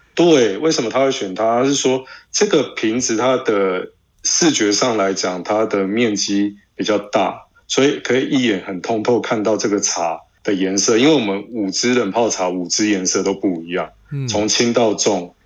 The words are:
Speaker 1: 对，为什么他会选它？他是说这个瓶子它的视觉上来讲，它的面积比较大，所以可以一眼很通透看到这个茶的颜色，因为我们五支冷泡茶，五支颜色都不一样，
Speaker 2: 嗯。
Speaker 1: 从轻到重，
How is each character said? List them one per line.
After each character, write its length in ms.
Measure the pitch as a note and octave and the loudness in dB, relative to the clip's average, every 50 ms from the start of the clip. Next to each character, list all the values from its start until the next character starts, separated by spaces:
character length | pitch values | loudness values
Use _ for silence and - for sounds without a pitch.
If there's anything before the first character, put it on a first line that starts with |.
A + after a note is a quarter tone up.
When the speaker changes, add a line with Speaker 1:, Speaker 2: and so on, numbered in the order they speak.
| _ _ - | _ _ 0
Speaker 1:
对， 400 | - E3 F3 D#3+ C3+ A#2+ G#2 F#2+ | 2 4 6 6 6 4 4 2
为 160 | G2 D3+ D#3+ D#3 | 0 0 0 0
什 100 | D3 B2 | 0 -2
么 60 | A2 | -2
他 120 | G#2 B2+ C3+ | 0 0 0
会 80 | C3+ B2+ | 0 0
选 220 | - A2 F#2+ F#2 | -2 -4 -6 -4
它？ 260 | G2 A2 A2+ A#2 A#2+ | -2 0 0 2 2
他 60 | C3 | 2
是 80 | C#3 C#3+ | 0 0
说 280 | C3 - C3+ C3 C3 C3 - - - - _ - | 0 0 0 0 0 -2 -8 -18 -20 -14 _ -2
这 140 | - G#3 | 0 0
个 260 | G#3 F#3+ D3+ B2 - - | 2 2 2 2 0 -4
瓶 240 | - - A2 A2 B2+ | -4 -2 0 0 0
子 200 | B2 - A2+ G#2+ | -2 -2 0 0
它 180 | A#2+ C3 C3 | 2 2 2
的 500 | B2 - A#2+ G#2+ G2+ G2 F#2+ F#2 - G#2 - - _ _ _ _ _ - | 0 0 0 0 2 2 0 0 -2 -4 -8 -12 _ _ _ _ _ -4
视 260 | - - - - D#3+ | -2 0 2 2 2
觉 220 | C3 A2 A2 G#2 G#2 | 2 2 2 0 2
上 240 | - B2+ B2+ A2+ | 2 0 0 0
来 160 | G#2+ G2 G2 F#2+ | 0 0 0 -2
讲， 320 | F#2 - F#2+ F2+ F2+ F2 | -2 -4 -4 -4 -6 -4
它 220 | - G#2 G#2+ A2 | -2 -2 0 0
的 200 | G#2 G#2 G2+ F#2+ | 0 0 -2 -2
面 300 | F#2+ G#2 A#2 B2 A2+ G#2 | 0 0 0 0 0 0
积 400 | G2 - - G2+ G2+ G2+ G#2 G2+ - _ _ _ | -2 -2 -2 0 0 0 0 -2 -8 _ _ _
比 80 | - F#2+ | -6 -2
较 140 | G2+ G#2 | 0 0
大， 460 | G2+ - - - G#2+ F#2+ F2+ - - - _ _ _ _ - | 0 -2 -2 -2 -2 -2 -2 -4 -8 -14 _ _ _ _ -4
所 160 | - - C3 | 0 2 2
以 160 | C#3+ - - | 2 2 0
可 160 | - - A#2+ | -2 -2 0
以 100 | C3 C#3 - | 0 0 0
一 160 | B2+ C3 B2 | 0 0 2
眼 180 | A#2 G2+ F#2 - | 2 0 -2 -4
很 140 | - F#2+ F2 | -8 -10 -8
通 220 | - - A#2 G#2+ A2 | -4 -4 -4 -2 0
透 180 | B2 A#2+ G#2+ | 0 0 0
看 220 | F#2+ - A2+ G#2+ G2+ | 0 -2 -2 -2 0
到 160 | A2 G#2+ G2+ | 0 0 0
这 100 | A#2+ A2+ | 0 0
个 100 | G2+ G2+ | 0 0
茶 400 | F#2 - - F2+ E2+ E2 E2 D#2+ - _ _ _ - | 0 -2 -2 -2 -2 -4 -4 -6 -10 _ _ _ -4
的 120 | - G2+ | -2 0
颜 240 | F2+ F#2+ F#2+ F#2+ G2+ | 0 0 0 0 0
色， 180 | - - A2+ | 2 2 4
因 100 | A2+ B2+ | 4 6
为 60 | D3+ D#3+ | 4 4
我 60 | C#3 | 4
们 260 | A#2 G2 F#2+ G2+ G2+ G#2+ | 2 0 -4 -6 -6 -8
五 200 | A#2 A2+ G2+ F#2+ | -6 -4 -4 -4
支 220 | F#2 - - B2 B2 | -2 -2 0 0 2
冷 180 | B2 A2 G2 | 0 0 0
泡 200 | - A2+ A#2 G#2 | 0 0 0 0
茶， 180 | F#2+ - F#2 F#2 | 0 -2 -2 -2
五 180 | F2+ F2+ F2 | -2 -4 -4
支 220 | E2+ - - G#2+ G#2+ | -4 -2 0 0 0
颜 160 | G#2 F#2+ F#2 | 0 0 0
色 180 | F#2 - G#2 F#2 | -2 -2 -2 0
都 120 | F#2+ G2 | -2 -2
不 280 | G2 - G2+ F2+ E2 E2 | -2 -2 -2 -2 -2 -6
一 100 | E2+ F2 | -6 -6
样， 180 | F#2 D#2+ - - _ _ - | -6 -6 -6 -10 _ _ -10
Speaker 2:
嗯。 160 | D3 C#3 C3+ | -8 -6 -6
Speaker 1:
从 220 | B2 G#2+ G#2 G#2+ G#2+ | -4 -2 0 0 0
轻 240 | - - B2 A#2+ A2+ | 0 0 2 2 2
到 220 | B2+ A#2 G#2+ G2+ | 2 2 2 2
重， 400 | F#2+ - A#2 G2+ F#2 F2 - - _ _ | 0 0 0 0 0 -2 -8 -14 _ _